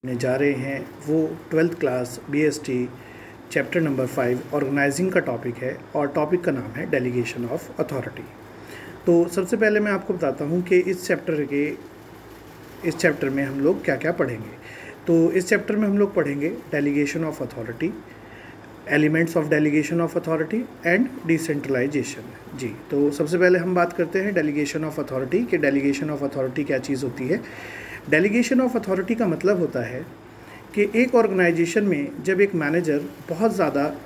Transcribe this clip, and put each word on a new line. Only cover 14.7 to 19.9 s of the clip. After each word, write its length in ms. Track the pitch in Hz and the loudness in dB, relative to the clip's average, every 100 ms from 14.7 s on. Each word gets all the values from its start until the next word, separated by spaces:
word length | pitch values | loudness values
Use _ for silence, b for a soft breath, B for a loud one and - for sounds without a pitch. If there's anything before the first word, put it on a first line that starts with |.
| B B B - | B B B 2
तो 260 | 165 165 | 4 6
इस 160 | 185 180 | 2 2
chapter 280 | 208 - 208 | 0 2 0
में 120 | 214 | 2
हम 100 | 202 | 2
लोग 160 | 202 | 2
पढ़ेंगे 380 | 196 147 139 151 208 - | 2 0 -2 -4 -6 -4
delegation 580 | 151 143 143 143 165 160 | 0 2 2 0 0 -4
of 20 | 151 123 | -4 -8
authority, 440 | - 117 113 165 - - B B B B B B - - | -8 -10 -4 -6 -6 -14 B B B B B B -18 0
elements 500 | 147 151 160 165 170 | 4 4 4 2 2
of 100 | 151 | 2
delegation 560 | 151 151 147 147 | 2 4 2 2